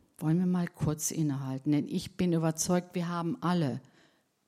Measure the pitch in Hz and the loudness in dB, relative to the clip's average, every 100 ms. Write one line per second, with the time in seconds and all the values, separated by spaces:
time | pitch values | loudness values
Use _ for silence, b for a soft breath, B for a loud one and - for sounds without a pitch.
0 | _ - 156 170 180 180 175 - 151 156 | _ -4 2 2 2 0 -2 -2 -2 0
1 | - - 151 135 135 131 147 147 - 185 | -4 0 0 0 -4 -4 2 2 2 -4
2 | - - 180 165 160 160 - 180 180 185 | -6 -2 0 2 0 0 0 0 0 -6
3 | 170 175 170 170 165 180 143 123 b b | -4 -4 -4 -2 0 0 0 -2 b b
4 | b b b b | b b b b